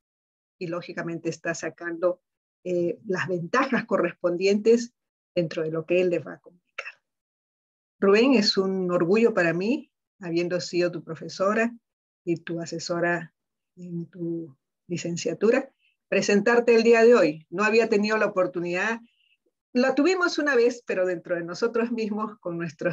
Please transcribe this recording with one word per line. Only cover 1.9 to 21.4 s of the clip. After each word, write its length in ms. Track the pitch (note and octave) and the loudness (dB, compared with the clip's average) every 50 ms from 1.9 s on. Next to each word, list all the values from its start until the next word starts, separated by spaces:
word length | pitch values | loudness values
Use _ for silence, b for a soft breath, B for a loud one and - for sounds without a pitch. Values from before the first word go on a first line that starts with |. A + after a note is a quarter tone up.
| E3+ E3 F#3 F3 F3+ _ _ _ _ _ _ _ _ _ - | -6 -2 -2 -2 -2 _ _ _ _ _ _ _ _ _ -8
eh, 340 | F3+ F3+ F3 F3 E3+ - - - | -6 -4 -2 -2 -2 -4 -6 -6
las 220 | G3+ F3+ D3+ C3+ F3+ | -6 -4 -4 -4 -4
ventajas 580 | F3+ E3+ E3+ E3+ - C4 C#4 C4+ A#3 - - | -4 -6 -4 -2 -2 -2 0 0 -2 -4 -2
correspondientes 1080 | - G3+ F3 E3+ F3+ - _ - F3 F3 E3+ F#3+ G3 G#3 G#3 G#3+ A3+ A#3 A#3+ A#3 - _ _ _ _ _ _ _ _ - | -2 -2 -2 -2 -2 -4 _ -4 -4 -2 0 0 0 0 2 4 4 4 4 2 -6 _ _ _ _ _ _ _ _ -4
dentro 280 | F3+ E3+ D#3 - E3+ | -4 -4 -2 -4 -6
de 80 | D#3+ D#3+ | -6 -4
lo 160 | D#3+ D#3+ D#3+ | -4 -6 -2
que 160 | - F3 F#3 | 0 0 2
él 80 | F#3 F3+ | 2 2
les 160 | E3+ D#3+ - | 0 -2 -6
va 80 | F3 E3+ | -8 -18
a 60 | - | -18
comunicar. 600 | _ - _ _ _ _ _ - - - - _ _ _ _ _ _ _ _ _ _ _ _ _ _ _ _ _ _ _ _ - | _ -20 _ _ _ _ _ -16 -16 -16 -20 _ _ _ _ _ _ _ _ _ _ _ _ _ _ _ _ _ _ _ _ 0
Rubén, 360 | G3+ G3 G3+ A3 B3 C#4+ C4 | 4 4 6 6 6 6 4
es 240 | G#3 G3+ - - G3+ | 4 4 2 0 0
un 320 | F#3+ F#3+ F#3+ F#3 F3+ F3+ | 0 0 -2 -2 -2 0
orgullo 420 | F3+ F3 E3+ E3+ G#3 A3+ A#3 A3 | 0 0 2 4 4 4 4 4
para 220 | - F#3+ E3+ E3 E3 | 2 2 0 0 0
mí, 360 | F3 F#3+ A3+ D4 D4+ - _ _ _ _ _ _ _ | 0 0 -2 -2 -2 -4 _ _ _ _ _ _ _
habiendo 400 | F#3+ E3+ E3 E3+ F3 E3+ F3+ F3 | -10 -4 -4 -2 -2 -2 -4 -4
sido 300 | E3+ - F3 F3 F3 F3 | -6 -4 -2 -2 -2 -2
tu 120 | F3 E3 | -4 -6
profesora 720 | - - E3 - F3+ D#3+ - - F#3+ G3+ G#3+ A3+ A3+ A#3 A#3 - _ _ _ _ _ _ _ _ - | -12 -12 -14 -12 -12 -16 -6 -2 -2 0 0 0 -2 -2 -4 -10 _ _ _ _ _ _ _ _ -6
y 100 | F3 E3+ | -4 -4
tu 240 | E3 - - E3+ E3+ | -4 -4 -8 -8 -8
asesora 720 | E3 - E3 D#3+ - - F3 E3+ E3+ F3 F3 E3+ E3 - _ _ _ _ _ _ _ _ _ | -8 -8 -10 -10 -6 -6 -4 -2 0 -2 -2 -2 -6 -12 _ _ _ _ _ _ _ _ _
en 280 | F3+ F3 F3+ E3+ E3+ E3 - | -18 -16 -10 -10 -10 -10 -12
tu 440 | _ F3+ E3+ E3+ E3+ E3 E3 D3+ C3+ _ _ _ _ _ _ | _ -10 -8 -6 -6 -8 -10 -12 -18 _ _ _ _ _ _
licenciatura, 840 | - F3 - - E3+ F3 E3 - E3 E3 - G3+ A3+ B3+ C#4+ - - _ _ _ _ _ _ _ - | -8 -8 -6 -6 -6 -8 -6 -6 -6 -4 0 2 2 2 2 -2 -6 _ _ _ _ _ _ _ -2
presentarte 640 | G3 G3 G3 - G#3 G3+ G3+ A#3+ A#3+ A#3+ A#3 B3 A#3 | -2 0 2 2 2 2 4 4 2 4 4 4 4
el 80 | A3+ | 6
día 200 | A3 A#3 A#3 A3+ A3+ | 6 6 6 8 8
de 100 | A#3+ B3 | 8 8
hoy. 320 | A3 F3 D3+ D#3 D#3+ - _ | 8 6 2 0 -4 -12 _
No 160 | E3+ F#3 G#3+ | -4 -2 0
había 240 | G#3+ A3 A#3 A#3 A3+ | 2 4 4 4 4
tenido 300 | A3 G3+ G#3 G#3+ G#3+ G#3+ | 2 0 2 2 0 0
la 80 | G#3 | 0
oportunidad, 760 | - - F#3 F3+ F3 - F3 F3 F3 F3 F#3 G3+ A3 A#3 A#3 b b b b b b b b _ _ _ _ _ _ | 0 0 0 -2 0 -2 -4 -4 -2 -2 -2 -2 -2 -4 -6 b b b b b b b b _ _ _ _ _ _
la 220 | - B3 C4 C4 C4 | 0 0 2 2 2
tuvimos 440 | D4 C#4+ F4+ F#4+ F4+ F4 E4+ - D#4+ | 2 2 2 2 2 0 0 0 -2
una 160 | D4 D4 C4+ | -2 2 2
vez, 280 | A#3+ A#3 A#3+ B3 - _ | 4 4 2 0 -2 _
pero 200 | - G3 F#3 F#3 | -6 -2 0 0
dentro 300 | F#3 F3+ E3+ - E3+ F3 | 0 -2 -4 -4 -6 -4
de 80 | E3+ | -4